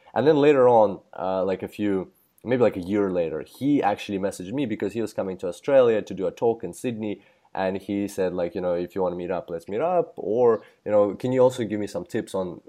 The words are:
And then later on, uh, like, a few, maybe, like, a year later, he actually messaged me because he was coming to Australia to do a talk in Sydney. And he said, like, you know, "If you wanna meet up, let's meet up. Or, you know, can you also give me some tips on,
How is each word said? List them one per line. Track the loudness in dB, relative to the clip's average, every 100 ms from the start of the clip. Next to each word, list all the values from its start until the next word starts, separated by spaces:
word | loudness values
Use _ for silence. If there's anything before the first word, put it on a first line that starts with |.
| _
And | 0 4
then | 6
later | 6 6 8
on, | 8 6 2 -12
uh, | -8 -4 -2
like, | -2 -2
a | -6
few, | -4 0 0 -4 _ _ _
maybe, | -4 2
like, | 2 2
a |
year | -2 0 0
later, | 0 -2 -4 -10
he | -6 0 2
actually | 2 -2 -4 -4
messaged | -4 -6 -8
me | -6 -6
because | -4 -4
he | -4
was | -6
coming | -6 -6 -6
to | -8
Australia | -8 2 4 6 2
to | -2
do | -6 -6
a |
talk | -2 -2 -2
in | -6
Sydney. | -8 -8 -6 -6 -8 _ _ _
And | -4 -4 -4
he | -4 -4 -4
said, | -2 -4
like, | -2 -4
you | -4
know, | -4
"If | -2 -4
you | -4
wanna | -4
meet | -4 -6
up, | -6 -6
let's | -10 -8
meet | -4
up. | -2 0 -2 -6
Or, | -4 2 4 2 -2 _
you | 0
know, | 2 2
can | 0 -2
you | 4
also | 4 2
give | -4 -4
me | -4
some | -8
tips | -6 -6 -6
on, | -6 -6 -8